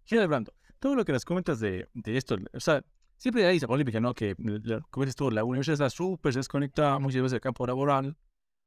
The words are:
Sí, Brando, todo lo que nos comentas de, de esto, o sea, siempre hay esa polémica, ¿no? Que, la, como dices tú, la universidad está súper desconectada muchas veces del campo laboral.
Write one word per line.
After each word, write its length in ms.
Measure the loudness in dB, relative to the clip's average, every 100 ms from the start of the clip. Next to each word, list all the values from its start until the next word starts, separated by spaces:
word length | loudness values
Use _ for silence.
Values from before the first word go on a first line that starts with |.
Sí, 120 | 0 2
Brando, 340 | 4 2 -2 -10 _ -4
todo 160 | 0 2
lo 80 |
que 80 | 2
nos 120 | 0
comentas 360 | 0 -2 0 0
de, 280 | 0 -2 -6
de 220 | -10 -2 -2
esto, 200 | 0 -4 -4
o 80 | -4
sea, 240 | 0 0 0 _ _ _
siempre 300 | -2 4 4
hay 100 | 4
esa 100 | 2
polémica, 340 | 2 2 2
¿no? 120 | 0
Que, 220 | 0 -4 -2
la, 420 | -4 -4 -4 -6 -6
como 140 | -4 -4
dices 100 | -2
tú, 140 | -2
la 140 | 0
universidad 300 | 0 -2 0
está 140 | 0 0
súper 460 | 0 -4 -2 -2
desconectada 640 | -2 -2 -4 -2 2 2 2
muchas 240 | 0 0
veces 100 | 0
del 80 | 0
campo 260 | -4 -4 -4
laboral. 500 | 0 2 2 0 -8 _ _ _ _